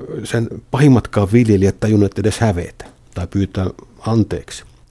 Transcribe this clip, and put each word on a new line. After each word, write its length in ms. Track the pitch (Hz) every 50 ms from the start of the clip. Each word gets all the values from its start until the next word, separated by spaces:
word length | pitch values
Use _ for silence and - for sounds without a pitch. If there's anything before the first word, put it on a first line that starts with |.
| - - - 76 -
sen 240 | - - 113 117 - - - - _
pahimmatkaan 600 | - 120 147 147 131 113 - - - 107 101 95 104
viljelijät 460 | 120 123 110 104 95 95 98 95 -
tajunnut 400 | - 107 110 104 101 98 - -
edes 200 | 95 107 95 -
hävetä 460 | 120 110 98 85 - - - - - - - _ _ _ -
tai 140 | - 87 -
pyytää 400 | - 98 98 95 - - 95 92 - - - - - -
anteeksi. 640 | - 113 113 113 104 - - - - - - - - - - _ - _